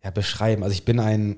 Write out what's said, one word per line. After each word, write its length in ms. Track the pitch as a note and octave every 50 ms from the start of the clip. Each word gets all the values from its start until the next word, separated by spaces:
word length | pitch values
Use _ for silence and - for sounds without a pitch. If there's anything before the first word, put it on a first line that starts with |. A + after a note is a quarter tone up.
| -
ja, 60 | F#2+
beschreiben. 520 | E2+ G#2 G2 - - - G#2+ A2 A2 G2+
Also 100 | F#2 G#2 G2+
ich 100 | F2+ -
bin 160 | A#2+ A#2 A#2+
ein 360 | A2 G#2+ G#2+ G#2+ G#2 G#2 G2+